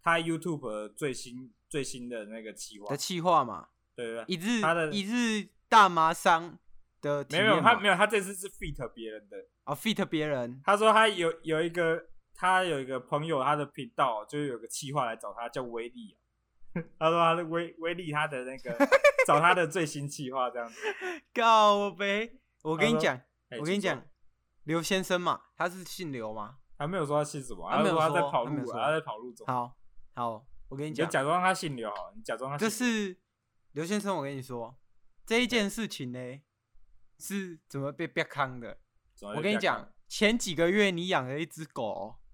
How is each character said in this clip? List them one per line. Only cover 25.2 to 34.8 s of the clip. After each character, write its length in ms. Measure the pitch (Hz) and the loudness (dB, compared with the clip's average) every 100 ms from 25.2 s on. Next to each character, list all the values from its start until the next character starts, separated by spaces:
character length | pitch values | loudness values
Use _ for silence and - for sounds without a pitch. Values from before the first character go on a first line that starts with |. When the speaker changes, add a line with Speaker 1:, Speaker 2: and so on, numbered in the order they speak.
| 175 131 _ _ | 2 -2 _ _
Speaker 2:
他 100 | 175 | -4
是 160 | 185 | -4
姓 300 | 175 - 170 | -14 -10 -8
刘 200 | 131 110 | -6 -6
吗？ 260 | 110 104 135 _ - | -8 -10 -14 _ -8
Speaker 1:
他 100 | 147 | -4
没 80 | |
有 100 | 190 | -2
说 140 | 143 147 | 0 0
他 40 | 147 | 0
姓 140 | 147 | -6
什 100 | 131 | -10
么， 160 | 92 85 | -10 -2
Speaker 2:
他 120 | - | 2
没 80 | - | 2
有 60 | |
说， 40 | 165 | 4
Speaker 1:
他 80 | 160 | 2
说 80 | |
他 60 | 165 | 2
在 100 | 143 | 2
跑 120 | 127 | 0
路 40 | 120 | -2
啊， 0 | |
Speaker 2:
他 60 | |
没 60 | 143 | -4
有 40 | |
说。 80 | 123 104 | -4 -2
Speaker 1:
他 120 | 135 | 0
在 100 | 156 | 0
跑 160 | 143 110 | -4 -12
路 160 | 123 | -12
中。 140 | 117 113 | -10 -4
Speaker 2:
好， 280 | 127 123 - - - - | -4 -4 -12 -20 -20 -14
好， 320 | - 117 110 - - - | -8 -6 -8 -16 -18 -14
我 100 | 135 | -8
跟 80 | |
你 80 | 151 | -6
讲。 100 | 143 | -2
Speaker 1:
你 40 | 170 | 0
就 40 | |
假 120 | 156 | 2
装 180 | 143 175 | 2 2
他 100 | 185 | 2
姓 240 | 185 170 | 0 -4
刘 140 | 127 110 | -6 -8
好 60 | |
了， 180 | 101 87 | -8 -12
你 60 | 107 | -12
假 160 | 110 113 | -8 -6
装 140 | 131 | -4
他 60 | 143 | 0
姓 100 | 220 | 0
刘。 20 | |
Speaker 2:
这 60 | 214 | 0
是， 320 | 247 220 196 180 _ _ _ _ _ | 0 0 -2 -8 _ _ _ _ _
刘 120 | 143 | -8
先 160 | 165 208 | -2 -2
生， 160 | 202 | -2
我 60 | 175 | -2
跟 160 | 139 139 | -4 -8
你 40 | |
说， 360 | 127 120 117 135 | -8 -8 -10 -14